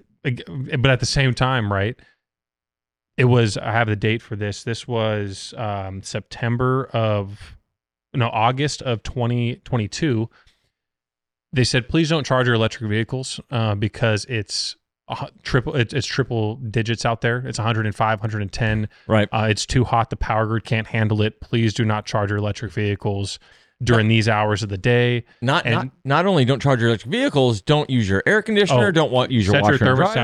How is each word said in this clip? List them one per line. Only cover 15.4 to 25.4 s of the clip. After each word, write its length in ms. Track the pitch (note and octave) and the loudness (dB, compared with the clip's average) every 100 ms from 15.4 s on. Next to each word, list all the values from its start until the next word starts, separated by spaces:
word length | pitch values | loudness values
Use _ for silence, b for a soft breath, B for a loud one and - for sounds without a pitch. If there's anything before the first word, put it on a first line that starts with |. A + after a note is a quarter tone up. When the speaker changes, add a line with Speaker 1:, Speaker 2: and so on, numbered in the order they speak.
Speaker 1:
triple, 320 | - C3+ A#2 D3 | -2 -2 0 -2
it's, 180 | A2+ | -2
it's 140 | C#3+ - | -2 -4
triple 480 | - A#2+ A#2+ G#2+ B2+ | -4 -2 -2 -4 -4
digits 480 | A#2 A#2 A2 A2 A#2+ | -4 -2 -2 -2 -2
out 160 | A2+ | -2
there. 240 | A#2+ B2 C3 | -2 -2 -6
It's 140 | A#2 | -4
a 40 | |
hundred 220 | A2 A2 G#2+ | -2 0 -2
and 100 | - | 0
five, 260 | A2 A2 | 0 0
hundred 200 | A2 G#2+ | -2 -4
and 100 | G2 | -6
ten. 360 | - A2 G#2+ G#2+ b b | -2 0 0 -4 b b
Speaker 2:
Right. 200 | A2 G#2 | 2 2
Speaker 1:
Uh, 160 | A2+ A2 | 0 0
it's 160 | G#2+ - | 0 0
too 180 | C3 | 0
hot. 260 | A#2 A#2+ A2 | 2 2 0
The 60 | A2 | -2
power 280 | - A2 A2 | -2 0 0
grid 160 | A2+ | -2
can't 240 | - A2+ A2 | -2 -2 -2
handle 340 | A#2 G#2+ G#2+ | 0 2 2
it. 200 | G#2+ - | 0 -2
Please 320 | - A#2+ A2+ | -4 0 2
do 100 | G2+ | 2
not 220 | A2 G#2+ - | 0 0 -2
charge 240 | A2 G2+ | -2 0
your 100 | G#2 | -2
electric 320 | G#2 G2+ G#2 | -4 -6 -8
vehicles 680 | G#2+ G#2 G2+ G#2+ G2+ G2 - b b b b | -4 -2 -2 -4 -4 -6 -10 b b b b
during 240 | A#2+ A#2 G#2+ | 2 4 4
these 220 | A2+ G#2+ | 4 4
hours 320 | G#2+ G#2+ G2+ | 2 0 -2
of 80 | G#2 | -4
the 80 | G2 | -4
day." 460 | B2 A#2+ A#2+ A#2+ - b | 2 2 2 -2 -6 b